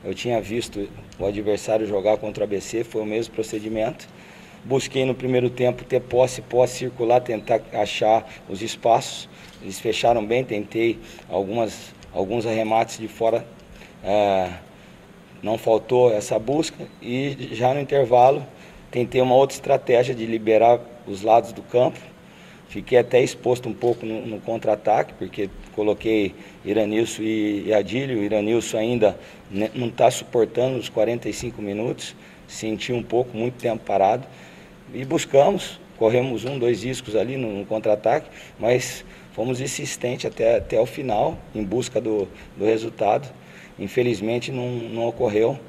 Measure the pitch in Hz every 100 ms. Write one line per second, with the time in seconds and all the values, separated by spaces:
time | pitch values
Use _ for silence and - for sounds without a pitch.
0 | - 95 123 120 95 113 113 104 101 -
1 | - - 92 104 104 101 - 110 107 101
2 | 95 107 107 101 104 98 90 113 117 113
3 | 104 107 113 - 110 110 107 110 110 160
4 | - - - - - - - 131 - 135
5 | 131 123 127 127 123 123 123 123 - 127
6 | - 120 127 - - 120 123 - 127 123
7 | 117 123 123 110 - 117 - 113 104 -
8 | 110 113 110 - - 95 110 - 120 117
9 | 127 - - - - - 110 95 117 104
10 | 120 117 104 117 - 107 104 110 113 110
11 | - - - 87 98 113 110 - - -
12 | - - 95 120 113 110 110 110 113 -
13 | 110 - 113 113 110 - - - - -
14 | 98 104 104 95 90 87 - - - -
15 | - - - - 101 110 117 110 - 123
16 | 123 107 104 113 110 143 160 - - -
17 | 110 123 139 131 127 113 123 139 135 139
18 | 127 123 127 147 143 - - - - 123
19 | 120 131 127 127 135 - - 135 - 123
20 | 123 123 113 113 107 110 113 120 - -
21 | - 98 104 113 113 - 98 120 131 -
22 | - - - - - - - - 95 123
23 | 117 123 131 - 117 123 123 101 120 120
24 | 113 110 117 107 - 113 107 104 - 110
25 | - - 92 - 98 - - - 104 101
26 | 113 110 98 - - - - 104 107 107
27 | 113 - 110 110 104 104 95 107 98 113
28 | 139 120 101 107 104 117 104 117 110 123
29 | 107 92 - - - 98 110 131 120 -
30 | 117 127 - 123 107 - 127 131 104 -
31 | 107 117 113 101 120 110 104 101 117 147
32 | - - - - - - 110 107 - 123
33 | - 117 123 107 120 127 120 110 - 101
34 | 95 117 135 - - - - - - -
35 | 135 156 - 135 147 196 - - - -
36 | 113 123 131 117 117 139 120 113 113 127
37 | - 107 101 135 120 101 95 110 104 104
38 | 110 139 - - - - 107 123 - -
39 | - - - - 117 123 135 - 139 -
40 | 123 131 120 - 110 117 - 117 123 139
41 | 135 104 143 165 - 110 101 117 120 110
42 | 110 107 92 - - - 101 113 113 -
43 | 101 117 139 - - - - - 98 -
44 | 123 107 107 120 120 131 123 123 113 113
45 | 117 120 123 104 113 139